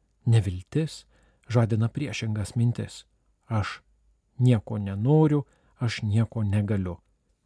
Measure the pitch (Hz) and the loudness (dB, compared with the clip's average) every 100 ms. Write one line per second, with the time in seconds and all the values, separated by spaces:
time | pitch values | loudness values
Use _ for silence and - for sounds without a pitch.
0 | _ _ - 113 95 90 - 147 160 - | _ _ 2 2 2 -4 -6 -4 -4 -8
1 | - _ _ _ - 120 110 110 113 - | -20 _ _ _ -2 2 2 2 0 -2
2 | 143 98 113 107 98 120 120 117 101 - | -8 -6 -6 -4 -4 0 0 0 -6 -12
3 | - _ _ _ - 110 - - _ _ | -20 _ _ _ -6 -4 -4 -8 _ _
4 | _ _ _ - 127 113 - 110 98 98 | _ _ _ 0 4 4 0 -6 -4 -2
5 | 120 156 156 147 - _ _ - 120 - | 2 4 4 2 -4 _ _ -6 -4 -4
6 | 107 107 110 113 104 104 104 101 90 85 | 0 2 0 -2 0 0 0 -2 -4 -8
7 | _ _ _ _ | _ _ _ _